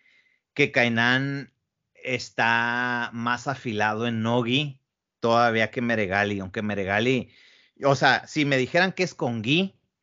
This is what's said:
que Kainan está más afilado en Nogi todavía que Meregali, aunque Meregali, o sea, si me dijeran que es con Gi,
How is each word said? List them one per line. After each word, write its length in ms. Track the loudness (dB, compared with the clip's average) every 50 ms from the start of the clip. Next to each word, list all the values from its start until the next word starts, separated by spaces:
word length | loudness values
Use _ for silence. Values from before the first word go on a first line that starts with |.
| _ _ _ _ _ _ _ _ _ _ _
que 180 | 0 0 2
Kainan 800 | 4 2 2 4 2 2 2 4 2 2 0 -2 -6 -8 -10 -14 _ _ _ _ _ _ _ _ _
está 1160 | _ -8 -6 -6 -6 -6 -8 -4 0 2 2 2 2 0 -2 -2 -2 -2 -2 -2 -4 -6 -6
más 340 | -8 -6 -4 -4 -4 -4 -4
afilado 600 | -6 -8 -6 -6 -6 -2 0 0 0 0 -2 -4
en 160 | -4 -2 -2
Nogi 580 | 0 0 0 0 0 0 -2 -2 -2 -4 -8 -14 _ _ _ _ _ _ _ _
todavía 500 | 0 2 4 4 4 4 2 2 0 -2
que 120 | -2 -4
Meregali, 580 | -2 -2 0 -2 0 0 0 0 0 0 -2 -4
aunque 220 | -6 -6 -8 -6
Meregali, 680 | -6 -4 -4 -4 -2 0 0 0 2 2 0 0 -2 -6 _ -20 -20 -20 -20 _ _ _ _ -2 2
o 100 | 2 2
sea, 320 | 4 4 4 4 2 0
si 200 | -4 -2 -2 0
me 100 | 2 2
dijeran 360 | 0 0 2 2 2 2 2
que 100 | 0 -2
es 120 | -4 -4 -4
con 280 | -4 -4 -4 -4 -2
Gi, 340 | 0 0 2 2 0 -2 -6 _ _ _ _ _